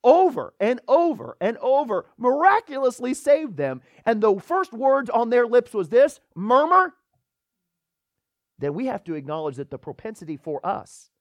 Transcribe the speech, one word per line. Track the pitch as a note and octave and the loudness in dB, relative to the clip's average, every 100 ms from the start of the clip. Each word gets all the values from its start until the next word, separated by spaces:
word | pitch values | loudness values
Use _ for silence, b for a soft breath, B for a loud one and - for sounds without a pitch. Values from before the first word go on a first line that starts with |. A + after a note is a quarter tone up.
over | B3 D#4+ F#4 C4 - _ | 6 6 4 0 -10 _
and | G#3 B3 - | -2 -2 2
over | C#4 E4+ A#3+ A#2+ - | 2 2 -2 -10 -4
and | F#3+ A#3 | -4 -2
over | B3+ C4+ C#4 F#3+ - b | 0 0 0 -4 -6 b
miraculously | A#3+ C#4 F4+ G4+ A4+ C4+ C4 B3 B3 | -2 4 4 2 -2 -4 -4 -4 -6
saved | - - D4 D#4 D3+ | -4 2 2 2 -6
them, | C#3+ C3 b b | -6 -6 b b
and | - A3+ | -4 0
the | G#3+ G3 | 2 0
first | - F4+ F#4 | -2 -4 -4
words | A3+ C4+ C4+ B3 | -2 0 0 0
on | A#3 A#3 | -2 0
their | A#3+ A#3+ | 0 2
lips | B3 A#3+ | 0 0
was | G#3+ E3+ | -6 0
this, | A3+ C#4+ - _ - | 2 2 0 _ -10
"Murmur," | G3+ B3+ D#4 F#4 F#4 _ _ _ _ _ _ _ _ _ _ _ _ _ _ _ _ _ | 0 2 4 2 2 _ _ _ _ _ _ _ _ _ _ _ _ _ _ _ _ _
then | C#3 | -8
we | D3+ C4 | -6 -6
have | - | -8
to | - | -8
acknowledge | D#3 C#3 D#3 D#3 C3 | -10 -8 -8 -8 -8
that | C#3 | -12
the | C3 | -14
propensity | - - A3 A3 D#3 D3 | -16 -14 -14 -14 -14 -12
for | - D3 | -10 -8
us | F3 G#3 - - _ _ | -6 -8 -10 -20 _ _